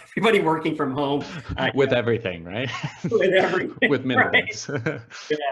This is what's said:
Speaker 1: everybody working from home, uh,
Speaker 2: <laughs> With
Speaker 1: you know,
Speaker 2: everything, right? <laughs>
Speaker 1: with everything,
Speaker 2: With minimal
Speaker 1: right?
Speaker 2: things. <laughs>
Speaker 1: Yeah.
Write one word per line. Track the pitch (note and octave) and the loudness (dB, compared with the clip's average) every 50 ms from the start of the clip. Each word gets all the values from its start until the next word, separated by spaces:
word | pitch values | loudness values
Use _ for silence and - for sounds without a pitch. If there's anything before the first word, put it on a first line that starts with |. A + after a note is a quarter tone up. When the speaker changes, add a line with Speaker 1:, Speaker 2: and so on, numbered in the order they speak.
| - | -18
Speaker 1:
everybody | - - - F3 A3 G#3 G3 | -8 -4 2 4 4 4 4
working | E3+ D#3+ D#3+ D#3 - D#3+ D3+ | 4 2 0 0 0 -2 -2
from | - D3 C3 C3 | 0 -2 -2 0
home, | C#3 C#3+ C#3 C#3+ C#3+ C3 - - D#3+ - - - | 0 0 0 0 -2 -2 -4 -8 -10 -8 -8 -4
uh, | - C3 B2+ | -2 -2 0
Speaker 2:
<laughs> | - | 2
With | B2+ C#3 B2 | 2 4 4
Speaker 1:
you | B2 | 4
know, | A#2+ | 2
Speaker 2:
everything, | A2+ A#2 A#2 A2 - F#2 F2+ E2+ E2 | 2 2 0 0 0 -4 -4 -6 -8
right? | E2+ F#2 A2 C3 B2 - - - - | -8 -6 -4 -4 -4 -4 -6 -8 -8
<laughs> | - - - E3 | -8 -8 -4 0
Speaker 1:
with | - G#3+ F3 F#3+ F3+ | 2 2 2 4 4
everything, | F#3+ F#3 F3+ F3 F#3+ - - - - - B3 | 4 2 2 0 -2 -2 -4 -2 -2 0 2
Speaker 2:
With | C#3+ B2+ - | 2 0 0
minimal | B2+ B2+ A#2+ - - | 2 2 2 2 4
Speaker 1:
right? | - B3 - | 2 2 0
Speaker 2:
things. | - - - - - | 0 -6 -10 -8 -6
<laughs> | D3 C#3 A2+ D#3+ C#3+ C3 A#2 - - - - - | -6 -4 -4 -4 -4 -6 -10 -14 -18 -18 -6 -4
Speaker 1:
Yeah. | D3+ D3+ C#3+ C#3 | -4 -2 -2 -4